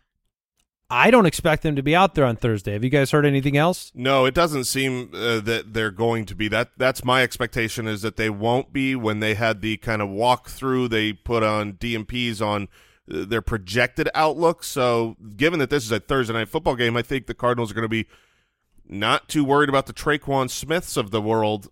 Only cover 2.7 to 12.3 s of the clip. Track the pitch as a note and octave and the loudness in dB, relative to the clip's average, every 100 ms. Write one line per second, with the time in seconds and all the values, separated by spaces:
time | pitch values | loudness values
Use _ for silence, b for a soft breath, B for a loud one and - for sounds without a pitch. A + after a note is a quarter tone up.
2.7 | G#2 B2+ C#3+ C3+ D3+ D3 C#3 C#3 C#3 E3 | -4 0 2 2 2 4 2 2 2 2
3.7 | F#3 - - B2+ C#3 C3 C3+ E3+ C#3+ A#2+ | 0 -8 -4 2 4 4 4 2 0 -2
4.7 | C3 C3+ B2+ A2+ F2 A#2 A2+ G#2+ A2+ G#2 | -2 -2 -2 -8 -6 -2 0 0 -4 -4
5.7 | A2 G#2+ F#2 A#2 A#2 G2+ F#2 G#2+ G#2+ B2 | -4 -4 0 0 0 -4 -4 -2 -2 -2
6.7 | - C3 - B2 B2+ B2 - A#2+ B2+ A2 | 0 0 0 2 2 2 0 -4 -2 -4
7.7 | - A2 G#2 G#2+ - A2 G2+ A2 B2+ - | -4 -6 -4 -6 -2 -4 -2 0 0 -2
8.7 | C#3 C3+ C3 A2 G#2+ G#2+ G#2 A#2 G#2 A2 | -4 -2 -2 -2 0 -2 0 0 0 -4
9.7 | G#2+ - A2 G2+ G2 A#2+ B2 - - C3 | -4 -4 -4 -4 0 2 2 -2 -8 -2
10.7 | B2+ B2 A2 G#2+ G#2 - A#2 A2 G#2+ G#2 | 0 0 0 -2 -4 -2 0 2 0 -4
11.7 | F#2 A#2+ A2+ G2+ B2 A#2+ | -6 -6 -6 -6 -4 -4